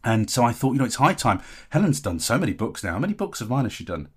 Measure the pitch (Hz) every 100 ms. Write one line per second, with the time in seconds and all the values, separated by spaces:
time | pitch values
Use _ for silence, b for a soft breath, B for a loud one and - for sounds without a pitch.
0 | 117 110 107 - 120 117 135 135 127 -
1 | 147 185 123 95 B B B 156 196 -
2 | 98 82 - 120 - - 110 - 90 90
3 | 185 208 196 - 110 131 117 - 85 82
4 | 71